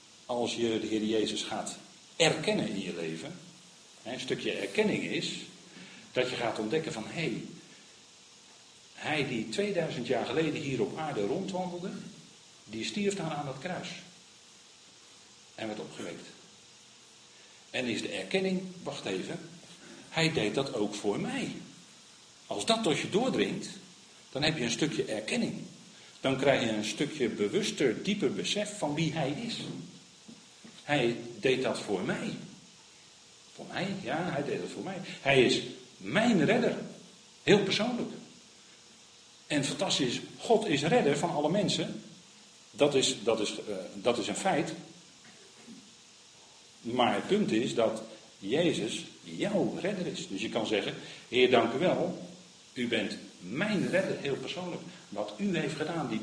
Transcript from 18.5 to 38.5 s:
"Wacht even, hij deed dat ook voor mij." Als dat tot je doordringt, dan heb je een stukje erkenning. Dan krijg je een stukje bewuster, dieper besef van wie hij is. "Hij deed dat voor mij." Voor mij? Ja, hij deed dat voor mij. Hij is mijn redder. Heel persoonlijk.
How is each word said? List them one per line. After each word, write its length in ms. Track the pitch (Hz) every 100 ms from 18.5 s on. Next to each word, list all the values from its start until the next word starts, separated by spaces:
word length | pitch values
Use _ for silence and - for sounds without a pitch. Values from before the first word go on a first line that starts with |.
| 185 - -
"Wacht 220 | - -
even, 340 | 107 98 151 165 - - - - - - -
hij 240 | 165 160
deed 220 | 131 104
dat 200 | 123 139
ook 200 | 120 104
voor 260 | - 104 117
mij." 320 | 226 269 - - - - - - - - - - -
Als 200 | 101 151
dat 160 | 226
tot 160 | 165 139
je 120 | 107
doordringt, 580 | 196 254 110 98 - - - - - - - -
dan 100 | 131
heb 160 | 156 156
je 60 |
een 60 | 117
stukje 340 | 110 113 -
erkenning. 500 | - 107 - 240 160 - - - - - - -
Dan 160 | 131 131
krijg 260 | 139 123
je 80 | 117
een 140 | 107
stukje 440 | 104 - 151 - 113
bewuster, 720 | 98 101 196 - - 135 104
dieper 300 | - 208 -
besef 460 | 196 180 208 202 -
van 160 | 151
wie 180 | 151 151
hij 180 | 160 135
is. 260 | 151 240 - - - - - - - - - - - - -
"Hij 340 | - 147 117 117 - -
deed 220 | 135 127
dat 160 | 123 104
voor 220 | - 92
mij." 300 | 123 - 113 78 - - - - - - - - - - -
Voor 120 | - -
mij? 220 | 127 190 98
Ja, 280 | 113 151 175
hij 140 | 143
deed 160 | 139 95
dat 100 | 87
voor 120 | 98
mij. 180 | 151 190
Hij 380 | - - 135 135
is 180 | 110 - - - - -
mijn 480 | 92 175 240 190
redder. 320 | 143 233 233 - - - - - - -
Heel 200 | - 202
persoonlijk. 460 | - - 240 240 - - - - -